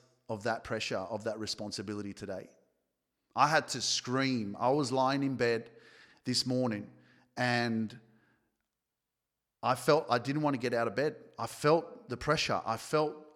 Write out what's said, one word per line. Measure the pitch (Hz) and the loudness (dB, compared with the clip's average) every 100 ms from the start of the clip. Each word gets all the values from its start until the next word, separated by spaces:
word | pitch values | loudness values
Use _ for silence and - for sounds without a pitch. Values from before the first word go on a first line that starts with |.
| _ _ - | _ _ -8
of | 110 | -4
that | 110 110 - | -2 -2 -2
pressure, | 113 - 107 | -4 -2 -4
of | 92 107 | -4 -4
that | 110 107 | -4 -4
responsibility | 107 - 104 98 101 104 101 | -4 -6 -6 -6 -6 -6 -6
today. | 98 98 92 - _ _ _ _ _ _ _ _ | -8 -8 -10 -10 _ _ _ _ _ _ _ _
I | 110 143 | 4 6
had | 156 139 | 4 2
to | 127 | -2
scream. | 104 - - 127 135 127 104 101 | -2 -2 0 0 2 0 -2 0
I | 120 | 2
was | 143 143 | 2 2
lying | 131 131 139 | 2 2 2
in | 139 127 | 0 2
bed | 120 117 117 - - - - _ - | 2 2 -2 -18 -20 -20 -20 _ -4
this | 123 - | -2 0
morning | 127 127 104 104 - - _ _ - | 2 2 0 -6 -14 -20 _ _ -2
and | 123 120 120 113 110 - - _ _ _ _ _ _ _ _ _ _ _ _ _ _ _ | 0 2 2 0 -2 -6 -20 _ _ _ _ _ _ _ _ _ _ _ _ _ _ _
I | 113 127 | 0 2
felt | - 151 - | 4 4 4
I | 120 | 0
didn't | 113 143 | 0 0
want | 151 | 0
to | 139 | 0
get | 120 | 0
out | 117 117 | 0 0
of | 107 | 0
bed. | 151 - - - | -2 -2 -12 -10
I | 113 | -10
felt | - 147 165 160 - - | 0 4 4 2 -10 -10
the | 123 | -6
pressure. | - 151 - 101 - | 0 0 0 -2 -2
I | 113 | -4
felt | - 151 151 151 - | 0 0 0 -2 -8